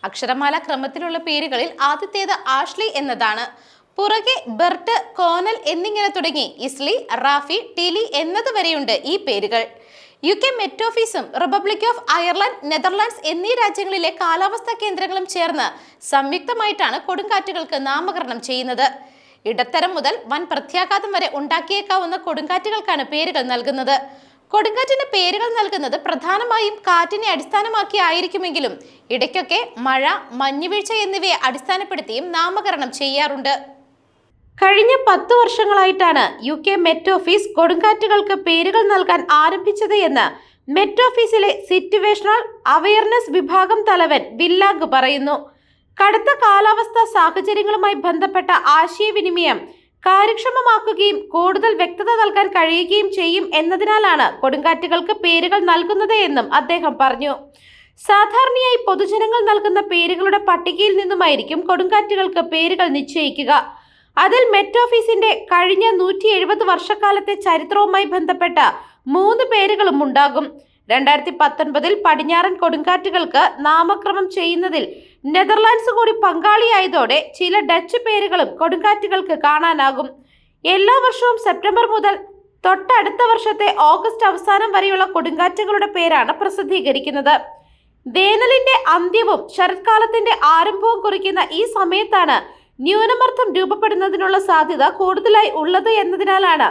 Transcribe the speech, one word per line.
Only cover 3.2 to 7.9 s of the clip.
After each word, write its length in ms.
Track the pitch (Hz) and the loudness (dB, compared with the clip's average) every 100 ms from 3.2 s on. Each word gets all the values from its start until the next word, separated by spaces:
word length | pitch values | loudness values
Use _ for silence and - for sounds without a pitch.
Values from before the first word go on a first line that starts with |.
| 220 214 240 - _ _ _ - | -2 -2 -8 -14 _ _ _ -4
പുറകെ 380 | 403 427 440 523 - 220 | -2 0 -2 -4 -6 -2
ബെർട്ട്, 360 | 349 339 - 453 - - | -2 -2 -2 -2 -4 -2
കോനൽ 400 | 349 339 392 453 294 | 0 0 -2 -4 -4
എന്നിങ്ങനെ 360 | 330 381 415 403 392 | -4 -4 -2 -4 -2
തുടങ്ങി 280 | 330 294 220 - 254 | -4 -4 -6 -8 -12
ഇസ്ലി, 280 | 269 285 466 - 233 | -6 -4 -4 -4 -4
റാഫി, 340 | 262 285 285 370 - - | 0 -2 -2 -6 -6 -6
ടിലി 260 | 349 | -4